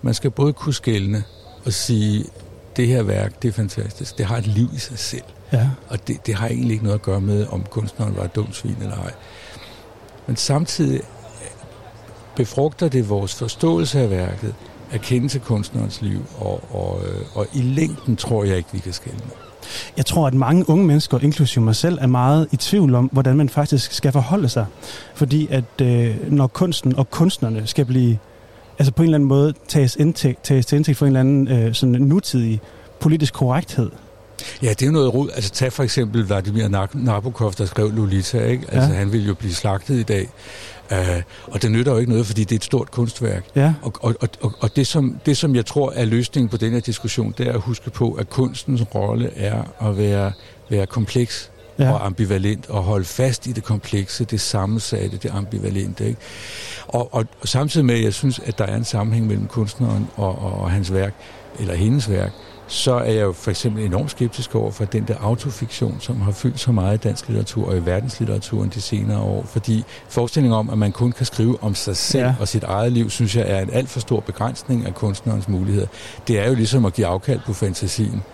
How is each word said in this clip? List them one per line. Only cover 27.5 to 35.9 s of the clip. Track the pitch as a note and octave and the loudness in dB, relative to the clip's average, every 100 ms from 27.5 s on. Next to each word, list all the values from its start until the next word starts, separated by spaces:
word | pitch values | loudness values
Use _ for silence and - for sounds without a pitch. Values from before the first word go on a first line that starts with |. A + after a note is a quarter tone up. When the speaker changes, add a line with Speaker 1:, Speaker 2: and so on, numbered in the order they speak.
| A2 A2 | -2 -2
Speaker 2:
skal | - B2+ | 0 2
blive, | B2+ B2 A2 - - - - - - | 4 4 2 -2 -20 -20 -20 -20 2
altså | C3+ | 2
på | B2+ | 6
en | E3 | 4
eller | D3+ | 6
anden | C#3 | 6
måde | C#3 D3 D3 - | 6 4 2 -2
tages | D#3+ C3 - | 2 2 4
indtægt, | D3 - C3+ B2 | 2 4 0 0
tages | - C3+ A#2+ | 2 2 4
til | D3 | 2
indtægt | D#3 C#3 | 2 4
for | C#3+ | 4
en | |
eller | C3 | 6
anden, | C3 C#3 C3+ | 6 4 4
øh, | B2+ A2+ A2 | 4 2 2
sådan | C3 B2 | 4 4
nutidig | C#3 F3 - B2+ A2+ G#2+ - - - - | 6 4 2 0 2 0 -4 -20 -20 0
politisk | D#3 D#3+ D3+ | 2 4 2
korrekthed. | - C3 C3 - - G#2+ - - - - - - - | 0 2 2 0 -2 -2 -6 -20 -20 -20 -16 -14 -4
Speaker 1:
Ja, | B2 | -2
det | G2+ | 2
er | C3+ | 2
jo | |
noget | D#3 C3 | 4 4
rod. | A#2 C#3+ - | 2 0 -4
Altså, | G2+ | -6
tag | - C3 | -2 -2
for | - | 0
eksempel | B2+ | 0